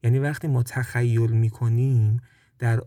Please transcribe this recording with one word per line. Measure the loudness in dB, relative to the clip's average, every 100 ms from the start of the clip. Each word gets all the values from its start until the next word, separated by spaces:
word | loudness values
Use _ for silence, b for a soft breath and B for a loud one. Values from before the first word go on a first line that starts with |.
یعنی | 2 0
وقتی | 0 -4 -2
ما | -2
تخیل | -2 -4 -6 -2 0 2 2
می‌کنیم | 2 0 0 -2 0 2 2 2 0 b b b _
در | -2 -2